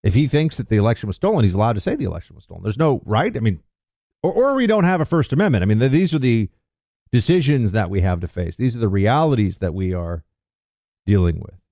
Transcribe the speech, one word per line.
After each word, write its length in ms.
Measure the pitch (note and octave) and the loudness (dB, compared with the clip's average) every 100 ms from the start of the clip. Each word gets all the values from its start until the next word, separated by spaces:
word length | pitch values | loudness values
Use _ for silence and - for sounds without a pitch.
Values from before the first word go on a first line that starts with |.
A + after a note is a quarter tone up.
If 100 | G2+ | 2
he 140 | G2+ D3 | 2 2
thinks 300 | D#3 D#3 - | 0 -2 -4
that 100 | - | -2
the 80 | |
election 320 | G#2+ G#2+ A#2 G#2 | 0 0 -2 -6
was 80 | |
stolen, 300 | F#2 G3 G3 | -2 0 2
he's 80 | G2+ | 2
allowed 200 | F#2 A2+ | 2 0
to 60 | G#2 | -2
say 160 | - | -4
the 80 | C#4+ | -4
election 320 | F#2+ E2+ - | -6 -8 -14
was 80 | G#2+ | -20
stolen. 200 | _ E2+ | _ -10
There's 140 | G2 G#2+ | -8 0
no 240 | D#3 B2+ | 0 0
right. 300 | - G#2+ F#3+ | -2 -2 -2
I 40 | E3 | -2
mean, 220 | A2+ F2 _ _ _ _ _ _ | -2 -4 _ _ _ _ _ _
or, 100 | F3 | -2
or 220 | G3 C4+ | 0 0
we 120 | C4+ A#3 | 2 2
don't 160 | G#3+ | 2
have 160 | F3 F#3 | 2 2
a 60 | |
First 260 | D3 E3+ - | 0 0 0
Amendment. 320 | C#3 F#3 A2 | 0 2 2
I 40 | F#2+ | 2
mean, 120 | G#2+ | 2
th-, 120 | C3 | 2
these 220 | D3 F#3 | 2 2
are 60 | D3+ | 0
the 300 | B2+ A2+ G#2 _ _ _ _ _ _ | 0 0 -2 _ _ _ _ _ _
decisions 580 | A#2+ - F3+ C#3 C#3+ G#2+ | 0 2 2 2 0 0
that 180 | A2 F2 | 0 -2
we 120 | G2 | 0
have 180 | F#2 F2 | 0 -2
to 80 | E2+ | -6
face. 300 | - E2+ E2 | -6 -8 -2
These 180 | B2+ | -4
are 40 | A#2 | 0
the 100 | A2 | 0
realities 680 | G2 G2+ C#3 D#3+ B2 G2 - | 2 2 2 2 2 0 -2
that 140 | F2+ | -6
we 200 | F#2+ F#2 | -4 -4
are 320 | F2+ E2+ E2+ - _ _ _ _ _ _ _ | -4 -6 -10 -12 _ _ _ _ _ _ _
dealing 340 | - G2+ F2 D#2+ | 2 4 4 0
with. 220 | - - _ | -10 -20 _